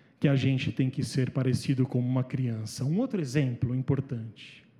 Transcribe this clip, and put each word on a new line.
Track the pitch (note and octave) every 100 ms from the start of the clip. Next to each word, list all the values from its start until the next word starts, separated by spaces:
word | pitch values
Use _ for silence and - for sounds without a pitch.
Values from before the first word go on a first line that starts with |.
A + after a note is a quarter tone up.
| _ -
que | D3+
a |
gente | C#3 C3+ C3 -
tem | A2+ C3
que | C3+
ser | D3 C#3 B2
parecido | C#3 C3 A#2+ - C3 B2+
com | B2+
uma | B2 B2+
criança. | B2+ C3 B2+ A2 A2 -
Um | C3+ F3+
outro | C4 G#3
exemplo | C#3 C3+ C3 A#2 A#2+
importante. | B2+ B2+ C#3 - A#2+ A2+ - - - _ _